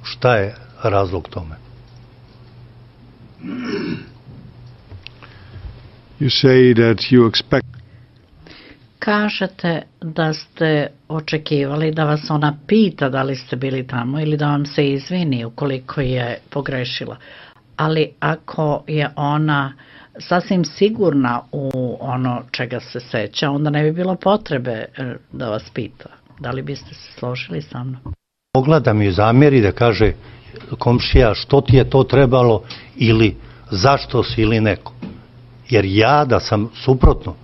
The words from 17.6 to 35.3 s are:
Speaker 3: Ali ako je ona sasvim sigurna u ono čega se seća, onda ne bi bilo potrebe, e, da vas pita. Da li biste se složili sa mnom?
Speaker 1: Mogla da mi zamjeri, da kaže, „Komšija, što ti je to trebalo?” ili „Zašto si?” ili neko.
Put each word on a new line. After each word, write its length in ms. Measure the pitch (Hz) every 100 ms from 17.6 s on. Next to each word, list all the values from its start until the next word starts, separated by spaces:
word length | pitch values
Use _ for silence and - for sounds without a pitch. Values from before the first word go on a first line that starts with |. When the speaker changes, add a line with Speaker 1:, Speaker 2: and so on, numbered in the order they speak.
| _ -
Speaker 3:
Ali 340 | 156 160 151 _
ako 640 | 151 160 - - 156 143 -
je 240 | 151 143 147
ona 560 | 143 147 151 143 135 131 - - - -
sasvim 460 | - 123 175 185
sigurna 760 | 165 - 202 226 185 143 127 120 -
u 440 | 147 139 127 123 113
ono 420 | 120 127 127 120 120
čega 300 | - 120 120
se 200 | - 120
seća, 500 | - 120 107 - 151
onda 200 | 143 151
ne 120 | 147
bi 100 | 151
bilo 220 | 165 180
potrebe, 560 | 180 190 208 - 143 123 113 - -
e, 180 | 127 113 _
da 180 | 135 120
vas 200 | 107 -
pita. 340 | - 107 - - - _ -
Da 100 | 135
li 120 | 131
biste 320 | 143 135 -
se 180 | - -
složili 500 | - 123 127 - 165
sa 220 | 147 123
mnom? 160 | 127 127 - - _ _ _ 131
Speaker 1:
Mogla 240 | 131 160
da 120 | 123
mi 200 | 107 101
zamjeri, 480 | 85 107 120 147 139
da 120 | 98
kaže, 400 | - 120 101 107 - - - - - - -
„Komšija, 560 | - 120 - 139 123
što 260 | 101 - 139
ti 160 | 131 131
je 140 | 120
to 140 | 135
trebalo?” 580 | 131 - 135 127 123 107 - - - -
ili 400 | 113 110 110 - - - -
„Zašto 520 | 98 117 139 - 123
si?” 200 | - 117
ili 180 | 107 113
neko. 320 | 110 95 - - - - -